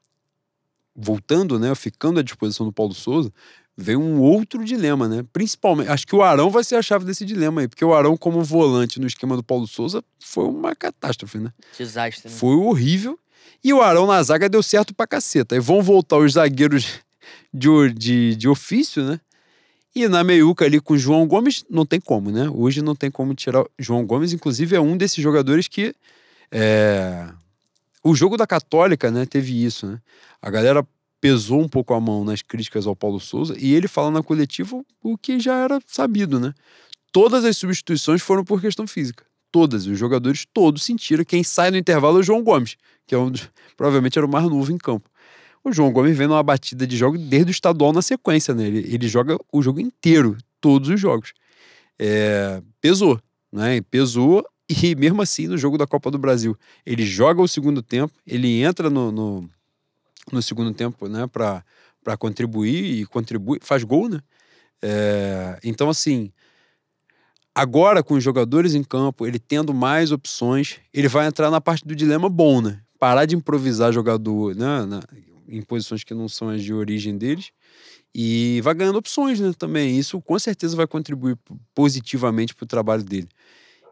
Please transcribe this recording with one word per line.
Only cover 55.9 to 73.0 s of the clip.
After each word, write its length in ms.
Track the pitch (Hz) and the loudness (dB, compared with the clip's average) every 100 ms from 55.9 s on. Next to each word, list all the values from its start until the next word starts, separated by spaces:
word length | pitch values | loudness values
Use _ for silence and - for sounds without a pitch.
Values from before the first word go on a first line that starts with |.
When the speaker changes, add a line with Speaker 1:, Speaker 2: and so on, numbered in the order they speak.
| 160 139 | -2 -4
Speaker 1:
do 80 | 143 | -2
Brasil, 380 | 135 123 113 107 _ _ | 0 0 0 -6 _ _
ele 200 | - 117 | -8 -4
joga 360 | 104 95 139 175 | -2 2 2 4
o 80 | 180 | 0
segundo 320 | - 143 143 | 0 -2 -2
tempo, 300 | 113 120 151 - - | -4 -4 -4 -6 -8
ele 360 | 123 123 117 | -2 0 2
entra 280 | 151 180 156 | 0 0 -2
no, 200 | 143 117 | -2 -2
no, 400 | 107 107 95 87 _ _ _ _ _ _ _ - | -4 -6 -6 -12 _ _ _ _ _ _ _ -8
no 120 | 127 | -6
segundo 300 | - 113 117 | -6 -4 -6
tempo, 340 | 104 120 117 101 | -4 -8 -8 -10
né, 180 | 110 123 | -8 -8
pra, 360 | 117 107 95 - _ _ _ | -4 -4 -6 -12 _ _ _
pra 140 | - 107 | -10 -6
contribuir 840 | 113 104 120 110 107 165 190 117 | -6 -4 -6 -4 -2 -2 -4 -6
e 60 | 101 | -6
contribui, 520 | 120 113 113 101 - | -8 -6 -8 -6 -6
faz 200 | - 135 | -2 -4
gol, 240 | 110 147 233 | 0 0 0
né? 120 | 156 - _ _ _ _ _ | -6 -12 _ _ _ _ _
É, 760 | 104 104 104 104 98 95 92 90 | -6 -2 0 -2 -2 -6 -8 -10
então, 240 | 117 110 147 | -10 -2 -2
assim, 440 | 156 156 127 101 - _ _ _ _ _ _ _ _ _ _ _ | 0 -2 -2 -4 -14 _ _ _ _ _ _ _ _ _ _ _
agora 480 | - 135 143 196 190 | -4 0 4 4 4
com 120 | 139 | 2
os 100 | 139 | 0
jogadores 500 | 127 127 117 151 175 | 0 0 0 2 2
em 80 | 147 | 0
campo, 440 | 139 131 139 - 117 | -2 -2 -4 -4 -6
ele 120 | 120 | -6
tendo 340 | - 147 143 | -4 -4 -2
mais 400 | 131 127 156 160 | -2 0 0 0
opções, 640 | 147 - - 120 135 147 - _ | -2 -6 -6 -2 -2 -4 -10 _
ele 160 | 143 139 | -2 0
vai 180 | 139 151 | 2 0
entrar 240 | - 151 | 0 0
na 100 | 160 | 0
parte 260 | 170 160 151 | 0 -4 -6
do 80 | |
dilema 340 | 151 151 156 196 | -2 0 2 0
bom, 320 | 170 156 127 | 4 4 4
né? 200 | 110 101 _ | 2 -4 _
Parar 260 | _ | _